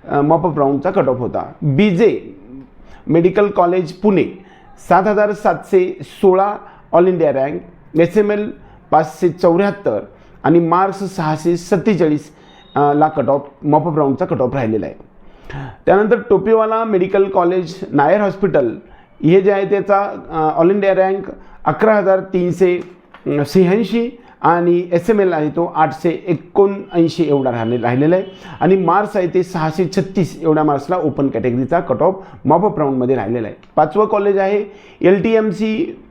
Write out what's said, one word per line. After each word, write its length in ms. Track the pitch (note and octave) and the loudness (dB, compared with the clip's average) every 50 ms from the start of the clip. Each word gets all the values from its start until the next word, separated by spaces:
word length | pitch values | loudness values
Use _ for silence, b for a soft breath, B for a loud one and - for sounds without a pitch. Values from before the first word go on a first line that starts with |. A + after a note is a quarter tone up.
| - C3+ | -8 -2
अ, 120 | C#3+ C#3+ | -2 0
मॉपअप 380 | C#3+ D3+ D#3+ D#3+ E3 F3 C#3+ D3+ | 2 2 2 2 0 -2 -2 0
राऊंडचा 320 | C#3 C#3 C#3+ C#3 C#3+ F#3+ | 0 0 0 -2 -4 -2
कट 180 | F#3+ G3 D3 B2 | -2 0 0 0
ऑफ 100 | B2+ A#2+ | -2 -2
होता. 340 | A#2+ G2 F#2 F#2+ D#2 C2+ - - | -4 -6 -6 -6 -8 -8 -12 -4
बीजे 720 | - D3 C3+ D3 G#3 G#3+ F3 E3+ A#3 F#3+ B2+ F#2+ - - F#2+ - F#2 A2+ B2+ C3+ C3 _ - - b b b b b | -4 0 2 2 2 2 2 2 2 2 0 -2 -10 -14 -20 -20 -20 -20 -20 -20 -20 _ -20 -20 b b b b b
मेडिकल 420 | - D3+ E3+ E3 F#3 E3+ A3 G#3 G3+ | 0 2 2 2 2 2 2 0 0
कॉलेज 440 | G3+ F#3+ F3+ E3+ F3+ F#3 F3+ D3+ | 2 0 2 2 0 -2 -4 -6
पुणे 520 | - - - G#3+ G3 E3 A2+ F#2+ - - B B B B B B B - - - | -10 -2 0 0 2 2 0 -2 -6 -16 B B B B B B B -20 0 2
सात 140 | F3+ F3+ | 2 2
हजार 300 | F3+ G#3+ G#3 G3+ G#3 G#3 | 4 2 2 2 0 0
सातशे 680 | G#3 - - G3+ F3 - - - G3+ F#3 F3+ F#3 - - | -2 -2 -2 -2 -2 -2 -4 0 2 2 2 0 -4 -12
सोळा 540 | C#3+ - - - - F#3+ F#3 F#3 G3 G3+ G#3 G#3 B B B B B B - | -14 -18 -6 2 4 4 4 4 2 0 -2 -8 B B B B B B 2
all 120 | E3 F3+ | 4 4
India 260 | F#3+ F#3 E3 D#3+ D3+ C3 | 4 2 2 0 0 0
rank, 680 | C3+ C3 C#3+ D#3+ F3 - - - - - - - D#3 | 0 -2 -4 -4 -10 -12 -16 -20 -20 -20 -4 0 0
एसएमएल 500 | E3+ E3+ - G#3+ G#3 G3+ G#3 G#3 G#3 A3 - - b b b b - - | 0 2 2 0 2 2 0 -2 -4 -8 -10 -16 b b b b -6 0
पाचशे 380 | - D#3 D#3+ D#3 - - F#3 F3 | 0 0 0 0 -4 -2 -2 -2
चौऱ्याहत्तर 720 | E3+ - - F3 E3 F3 G3+ G3+ G3 - - C3+ A2 G2 - - b b b b b b - | 0 2 2 2 4 4 0 0 -2 -4 -4 -4 -4 -4 -8 -10 b b b b b b 0
आणि 160 | - E3 F3 | 2 4 4
मार्क्स 560 | E3+ E3 E3+ F3+ F#3+ G3 F#3 F#3+ G3+ F3+ - | 4 4 2 2 2 0 -2 -6 -8 -8 -6
सहाशे 400 | - D#3+ D#3 D#3 D3+ D#3 E3+ F3 | -4 -2 -2 -2 -2 -2 -2 -2
सत्तेचाळीस, 760 | E3+ F3 - G#3+ F3+ - A3+ G3+ D#3+ F3 D#3 D3+ D3 - - b b b b b b b b - | -2 -2 -2 -2 0 2 0 2 2 2 0 0 -2 -6 -12 b b b b b b b b -2
अ, 180 | C#3 C#3+ D3 | 0 0 2
ला 160 | D3 D3 D#3 D#3 | 4 2 2 2
कट 200 | D#3 D3+ B2+ C#3 | 0 -2 0 0
ऑफ, 200 | C#3 C#3+ C#3+ - - _ | 0 -2 -2 -10 -20 _
मॉपअप 360 | - D3+ D3 D#3 D3+ F3 D3+ D#3 | -2 0 0 2 0 0 -2 0
राऊंडचा 260 | D3 C#3 C3 - F#3 | 0 0 0 -2 -2
कट 160 | - E3+ - | -4 -2 -2
ऑफ 140 | B2+ - - | -2 -2 -2
राहिलेला 320 | C#3 B2 A2 A2 G#2 F2 | -4 -2 -2 -2 -4 -4
आहे. 80 | C2 - - - - _ - B B B B B B B C#3 C#3 B2 B B _ | -8 -12 -16 -20 -20 _ -20 B B B B B B B -12 -14 -14 B B _
त्यानंतर 320 | D3+ F3 G3 G#3+ G#3 A#3 G#3+ - - | 2 2 2 4 2 0 -2 2 0
टोपेवाला 540 | G3 F3+ - G#3+ A3+ A3 A3 G#3+ A3 A3 A3+ | 0 0 2 2 2 2 2 0 -2 -2 -2
मेडिकल 400 | A3 G#3 F3+ F#3 F#3+ G3 G3 G3 | -2 0 -2 0 0 0 0 0
कॉलेज 500 | G3 F#3+ G3 F3 F3 F3+ F#3 F3+ D#3+ E3+ - - - | 0 0 0 0 0 0 -2 -4 -6 -12 -14 -12 -4
नायर 280 | - C#3+ - D#3 F#3 G#3 | 0 0 2 2 2 2
हॉस्पिटल 500 | G#3 G3 - - G#3 F3+ C#3+ D#3 C3 A2+ E2+ - b b b b b b _ - | 0 -2 -2 -2 -4 0 0 0 0 0 -4 -8 b b b b b b _ -2
हे 180 | - D3+ F3 G3 | 2 4 4 4
जे 120 | F#3 G3+ | 4 2
आहे 120 | G3 G3 G3 | 0 0 0
त्याचा, 480 | F3+ G3+ G3 - G3+ G3+ G3 G3+ G3 - - - - | 0 -2 -2 0 0 0 0 0 -4 -8 -12 -14 -8
अ, 320 | D#3+ D#3+ D#3 D#3 D3+ D3+ | -4 -2 -2 0 2 2
all 100 | E3 F#3 | 2 2
India 240 | G3+ G#3 G3 G3 F#3+ | 2 2 2 2 2
rank 340 | F#3 F#3 F#3+ G3 G3+ - - - b b b b b b | 2 2 0 -2 -4 -6 -12 -16 b b b b b b
अकरा 300 | D3+ D3+ - G#3+ A3 G#3+ | -4 0 2 2 2 2
हजार 260 | G#3 F#3+ F#3+ F#3+ F#3+ | 2 2 2 0 0
तीनशे 600 | F#3+ F#3+ - F3+ F3 F3 E3 F3 F#3+ F3+ F3+ E3+ F3 - - - _ _ - - - | -2 -2 -2 -2 -2 -2 0 2 2 2 2 -2 -6 -14 -20 -20 _ _ -20 -10 -6
शहाऐंशी 840 | C#3 C#3+ D3 C#3+ - - F#3+ F#3 E3+ F#3+ A3 A3 - G#3+ A#3 A#3 B3 - B B B B B | -4 -2 -2 -2 0 2 2 4 4 2 0 0 -2 -2 -2 -2 -4 -8 B B B B B
आणि 460 | - D3+ E3+ F3 F3 F3 F3 F3 F3+ F3 | 0 0 2 2 2 2 2 0 0 0
एसएमएल 400 | F3 E3+ E3+ A#3 A3 G#3 G3 F#3 | -2 -2 0 2 2 2 2 0
आहे 180 | E3+ D#3 D3+ D3+ | 0 0 -2 -2
तो 220 | D3 E3+ E3+ F3 E3+ | -2 -2 -4 -2 0
आठशे 500 | D#3 D#3 D#3 - - - E3+ D#3 - - | 0 0 0 0 -2 -4 -4 -4 -2 -4
एकोणऐंशी 960 | F#3+ E3+ - - - - - G3 G3+ G3 G3 - - - F3 E3 D#3+ D#3 - E3 D3 | -4 -4 -4 -4 -4 2 2 2 2 2 -4 -10 -4 0 0 0 2 2 -2 0 0
एवढा 240 | C#3+ C#3 C3 B2+ | 0 0 0 -2
राहिले-, 300 | A#2+ A#2 A2+ A2+ B2 B2 | -2 -2 -2 -2 -2 -2
राहिलेला 340 | A2 A#2 B2 B2+ C#3+ D#3+ F3+ | 0 0 0 2 2 2 2
आहे 80 | F#3+ G3 F#3+ B B B B B B | 0 -2 -6 B B B B B B
आणि 160 | C3 E3+ F#3+ | 2 2 2
मार्क्स 400 | F#3+ F#3 E3 E3+ G3+ G#3 G#3 - | 2 2 2 0 0 0 -2 -2
आहे 100 | G3+ F3+ | -2 -2
ते 160 | E3+ E3+ F3+ | 0 0 -2
सहाशे 480 | F3 F3+ - E3+ D#3 D#3+ D#3 G3 F#3 D#3+ - | -2 -2 -4 -4 -4 -4 -2 -2 -4 -2 -2
छत्तीस 420 | G3 - - - G#3 E3+ B2+ - - | -4 -4 -2 -2 -2 -2 -2 -4 -4
एवढ्या 220 | D#3 D#3+ D3+ D#3 D#3 | 0 0 2 2 2
मार्क्सला 320 | D3+ C#3+ C3+ C#3 - B2 | 0 0 -2 -2 -4 -4
ओपन 320 | A2 D3+ D3+ - - C#3 C3+ | -2 -2 -4 -2 -2 -4 -2
कॅटेगरीचा 520 | - - - B2+ A#2+ B2+ C3 B2 E3+ F3 | -2 -2 -2 -2 -2 -2 -2 -2 -2 -4
कट 220 | F3 - B2+ G#2 | -2 -2 -2 0
ऑफ 120 | C#3+ F#3 F#3+ F#3+ B B B B - | 0 0 0 -2 B B B B 0
मॉपअप 340 | B2+ D#3 E3+ G3 G#3 D3+ C#3+ | 2 2 2 2 0 -2 -2
राऊंडमध्ये 380 | D3+ C#3 C3+ B2+ B2 B2+ C3+ | -2 -2 0 -2 0 0 0
राहिलेला 320 | A#2+ G2+ G#2 A#2 B2 A2 G#2 | -2 -2 -4 -4 -4 -6 -8
आहे. 80 | - - - _ _ | -10 -16 -20 _ _
पाचवं 300 | D3+ D#3 D#3 - G3+ G#3+ | 0 0 2 2 0 0
कॉलेज 320 | G#3 G#3+ G#3 G3+ G3+ G3 G3 | 0 0 0 0 0 0 2
आहे 260 | F#3+ F#3+ G#3 G3+ G#3+ G3+ B B B B B B | 0 0 0 -2 -4 -6 B B B B B B
एलटीएमसी 960 | - F3+ G3 G3+ E3+ A3+ A3+ A3 A3 G#3+ F3 F3 A3 A3 A3 - - - - - - - | 2 2 2 4 2 0 0 2 0 0 -2 -4 -4 -4 -2 -4 -6 -6 -8 -16 -20 -20